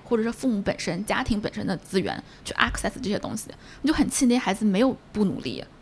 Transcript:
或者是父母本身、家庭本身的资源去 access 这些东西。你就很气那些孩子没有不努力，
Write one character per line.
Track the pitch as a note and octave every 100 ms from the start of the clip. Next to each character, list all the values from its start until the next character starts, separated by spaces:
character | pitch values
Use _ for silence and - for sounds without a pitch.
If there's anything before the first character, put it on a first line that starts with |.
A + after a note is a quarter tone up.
或 | - A#3
者 |
是 | A#3
父 | A#3 C4
母 | G#3
本 | G3 -
身、 | - F3 G#3
家 | G#3
庭 | B3+ G#3
本 | -
身 | G#3+ F#3
的 | F3+
资 | - F#3+
源 | G2 - - -
去 | - -
access | - - - -
这 |
些 | A3+ G#3
东 | - G#3+
西。 | - - - -
你 | C#4
就 |
很 | D#4 -
气 | - B3
那 | B3
些 |
孩 | F#3+
子 | G3 G#3+
没 | F#3+
有 | C4 - -
不 | G#3
努 | G3 -
力， | C3 E2 - -